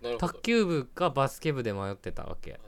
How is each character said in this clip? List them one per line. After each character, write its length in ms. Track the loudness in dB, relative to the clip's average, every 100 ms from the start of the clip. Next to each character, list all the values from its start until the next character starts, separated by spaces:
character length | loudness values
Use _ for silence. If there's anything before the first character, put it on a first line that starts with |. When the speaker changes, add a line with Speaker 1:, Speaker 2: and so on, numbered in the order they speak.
Speaker 1:
ほ 60 | -4
ど。 100 | -2
Speaker 2:
卓 240 | -2 -2
球 220 | 2 4
部 220 | 4 2 -2
か 240 | 0 2
バ 180 | 4 2
ス 120 | 2
ケ 120 | -2
部 100 | 0
で 100 | 0
迷 200 | 0 -2
っ 40 | -4
て 140 | -4
た 140 | -4
わ 120 | -4 -6
け。 140 | -8
Speaker 1:
あ、 40 | -10